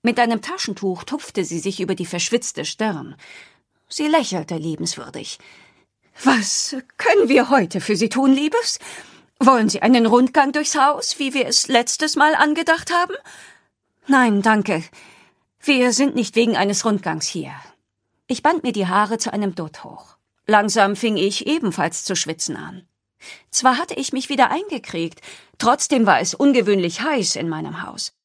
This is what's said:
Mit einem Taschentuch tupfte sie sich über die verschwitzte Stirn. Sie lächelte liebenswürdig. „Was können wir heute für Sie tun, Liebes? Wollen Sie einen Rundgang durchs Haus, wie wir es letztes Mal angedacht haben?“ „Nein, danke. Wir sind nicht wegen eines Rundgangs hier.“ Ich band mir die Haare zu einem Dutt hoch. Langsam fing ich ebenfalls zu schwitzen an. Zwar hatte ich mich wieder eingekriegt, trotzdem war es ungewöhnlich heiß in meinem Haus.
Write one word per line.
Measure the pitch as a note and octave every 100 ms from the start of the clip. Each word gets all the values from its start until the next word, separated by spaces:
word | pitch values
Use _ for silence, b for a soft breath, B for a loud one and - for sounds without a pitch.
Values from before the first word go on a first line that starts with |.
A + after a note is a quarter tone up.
Mit | A#3 A#3+
einem | A#3 A3+
Taschentuch | B3 F#4 - F#3+ G3 F3+
tupfte | - C#4 - -
sie | E3+ E3
sich | G3 F#3+
über | - F#3
die | E3+
verschwitzte | F3 - A#3 - -
Stirn. | - - A3 D#3+ B2+ - B B B B _ _ _
Sie | - D4+
lächelte | D#4+ C4 F#3 D3 E3
liebenswürdig. | D#3+ D#3 E3+ - A#2+ - - - b b b b b _ _ -
„Was | C4+ B3 G3 - - C4 - -
können | - G4+ A#3+
wir | C4+ B3
heute | C4 F3 F#3+
für | - G3
Sie | A3
tun, | B3 C4+
Liebes? | C4+ D4+ A#4 A#4 - B B B B B _
Wollen | G#3+ B3 G#3+
Sie | -
einen | A3+ B3 A3+
Rundgang | A#3+ B3+ D#4 C4+
durchs | D4+ D4+ D#4
Haus, | C#4 C#4+ - -
wie | C4+
wir | C4+ A#3
es | - -
letztes | C#4 B3+ - D#4 -
Mal | D4+ D#4
angedacht | D4+ D4+ E4 E4 -
haben?“ | F4 F4+ B4+ B B B B B _ _ _ -
„Nein, | C4+ A#3+ G3+
danke. | A3 G#3+ G#3 E3 - b b b b b b _
Wir | - C4+ B3
sind | A#3 C#4 B3
nicht | G3+ A3+
wegen | A#3 G3
eines | G3 G3+ A3+
Rundgangs | G3+ E3 D#3 -
hier.“ | F3 C#3 C#3 - _ _ _ _ _ _
Ich | B3
band | D4 E4+
mir | B3+
die | G#3 F3+
Haare | F#3+ G#3 A3+
zu | -
einem | G3+ G3+ E3+
Dutt | D#3 -
hoch. | - - - _ _ _ -
Langsam | G#3+ G#3 A3+ G3+ G3+
fing | A#3 G#3+
ich | G3 - -
ebenfalls | D#4+ A3 F3+ E3+ -
zu | - F3+
schwitzen | D#3 D#3+ - -
an. | D#3 F#3 _ _ _ _ B B B
Zwar | - B3+ B3+
hatte | F4+ -
ich | C4+
mich | C#4 -
wieder | C#4 B3
eingekriegt, | D4+ G4+ C#4+ - E3 E3 - B B B _
trotzdem | A3 C#4+ - C4 G#3+
war | C3+
es | F3+
ungewöhnlich | - C#4+ B3 G3+ G3 F3 F3
heiß | C#4 C#4 F3+ -
in | E3
meinem | D#3 D#3 E3
Haus. | - - - _